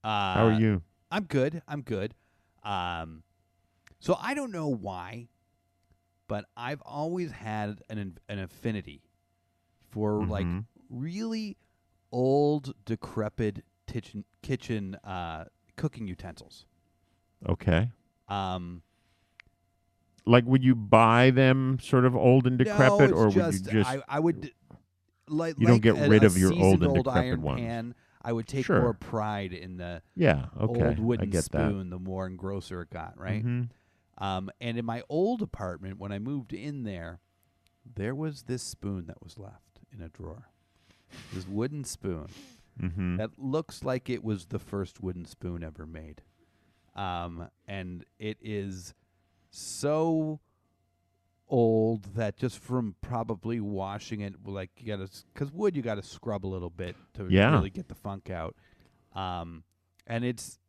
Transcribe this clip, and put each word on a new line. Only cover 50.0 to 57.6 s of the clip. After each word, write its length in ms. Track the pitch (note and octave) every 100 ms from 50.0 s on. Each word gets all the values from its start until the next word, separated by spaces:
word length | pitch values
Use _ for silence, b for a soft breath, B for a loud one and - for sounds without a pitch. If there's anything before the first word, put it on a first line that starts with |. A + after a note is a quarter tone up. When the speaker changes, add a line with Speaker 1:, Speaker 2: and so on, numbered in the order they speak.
| E3 D#3+ D#3 D#3 _ _ _ _ _ _ _ _ _ _ _
Speaker 1:
old 560 | C3 A#2 A2 A2 A2+ G2 G2
that 200 | G#2+ -
just 220 | B2+ -
from 380 | - B2+ A2+ F2+
probably 600 | - B2 A2+ G#2 A2+ A#2
washing 600 | G#2 G2+ F#2+ G2+ - G#2+
it, 140 | G2+ F#2 G2
like, 240 | G2 F#2 _
you 80 | A2+
gotta 160 | G#2
s-, 200 | F#2+ - _
'cause 160 | - C#3+
wood, 220 | D#3+ G#3
you 60 | D#3+
gotta 220 | A#2 G#2
scrub 420 | - - A#2+ G2+
a 40 | F#2+
little 200 | F#2+ F2
bit 280 | F2 F2+ - _
to 120 | - F#2
Speaker 2:
Yeah. 220 | F#2+ G#2+
Speaker 1:
really 180 | C#3+